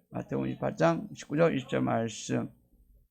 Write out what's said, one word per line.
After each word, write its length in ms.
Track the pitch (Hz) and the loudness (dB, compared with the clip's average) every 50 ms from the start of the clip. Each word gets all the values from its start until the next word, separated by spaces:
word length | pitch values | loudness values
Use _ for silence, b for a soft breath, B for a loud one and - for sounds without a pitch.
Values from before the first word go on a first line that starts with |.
| _ - | _ -10
마태복음 400 | - 123 131 - 147 135 135 131 | -8 -8 -6 -4 -2 -2 -2 -2
이십팔 260 | 123 123 131 135 135 | -4 -2 -2 -2 0
장 320 | - 156 165 165 165 - - 147 | 2 4 4 4 2 -4 -8 -12
십구 220 | - - - 143 | -14 -8 -2 2
절, 180 | 147 165 165 147 | 4 4 4 4
이십 140 | 135 131 - | 0 -2 -2
절 100 | 147 135 | 0 0
말씀. 680 | 131 127 120 113 113 113 110 - - - 131 123 113 - - - _ _ _ - - _ - - _ _ | 2 2 2 0 0 -2 -4 -6 -4 -2 -2 -2 -2 -4 -10 -16 _ _ _ -20 -20 _ -20 -20 _ _